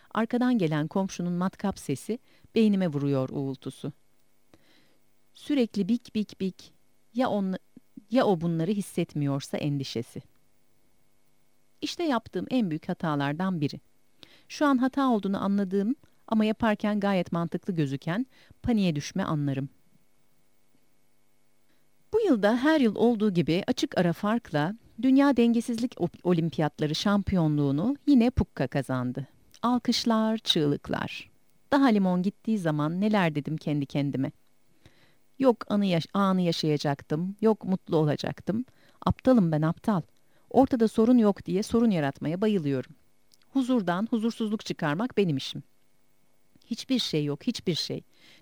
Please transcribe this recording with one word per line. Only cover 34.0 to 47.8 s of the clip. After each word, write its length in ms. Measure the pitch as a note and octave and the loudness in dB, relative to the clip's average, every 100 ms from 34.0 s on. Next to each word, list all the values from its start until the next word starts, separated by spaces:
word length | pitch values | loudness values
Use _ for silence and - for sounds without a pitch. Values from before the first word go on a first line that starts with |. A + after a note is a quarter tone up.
| C#3+ C3 C#3+ - _ _ _ _ - _ _ _ _ - | -2 -2 -4 -6 _ _ _ _ -20 _ _ _ _ 0
Yok 320 | C4 A3+ - | 2 2 0
anı 140 | G#3 G3+ | 0 2
yaş-, 220 | E3 - | 0 0
anı 280 | G3 G3 F#3+ | 0 2 2
yaşayacaktım, 920 | E3+ E3 D#3 D3 D3+ C#3+ - D3+ F#3 G3+ | 0 0 0 0 0 -4 -4 -4 -4 0
yok 240 | A3 G#3+ F#3+ | 0 0 -2
mutlu 320 | F#3+ - E3 | -4 0 2
olacaktım. 680 | D3+ C3 - - - G#3+ B3+ _ _ - - | 2 0 -4 -6 -6 -4 -6 _ _ -6 -4
Aptalım 460 | - - B3 E3 | 0 4 4 4
ben, 100 | D3+ | 2
aptal. 400 | D#3 - - F#3+ - _ _ _ - | 0 -2 -2 -2 -4 _ _ _ -2
Ortada 380 | - C4+ B3+ A3 | 2 4 4 0
sorun 300 | - A3+ B3 | 2 4 6
yok 280 | G#3+ F#3+ - | 4 2 -2
diye 180 | F3+ | -4
sorun 260 | G#3+ A3+ A#3 | 0 2 2
yaratmaya 520 | F3 C#3 - C#3+ F3 | 2 -2 -4 -6 -2
bayılıyorum. 500 | A3 G3+ D3 C3+ - - _ _ _ - _ | 0 0 0 -2 -4 -14 _ _ _ -20 _
Huzurdan 580 | C4+ B3 B3+ F3+ F3 A3+ | -4 0 0 0 -2 0
huzursuzluk 560 | A#3 A3+ - A3 G#3+ - | 0 -2 -2 -4 -4 -6
çıkarmak 520 | E3 D#3 D#3 B3 - | -4 -2 -2 -2 0
benim 200 | F#3+ C3+ | 0 0
işim. 260 | - D3 - _ _ _ _ _ _ _ _ _ - | -6 -12 -16 _ _ _ _ _ _ _ _ _ -14
Hiçbir 340 | A3+ - B3+ | -12 -4 -4
şey 260 | - D#3 D3 | -2 -4 -4
yok, 220 | C#3+ - | -4 -6
hiçbir 280 | - - | -6 -4
şey. 280 | D#3 | -4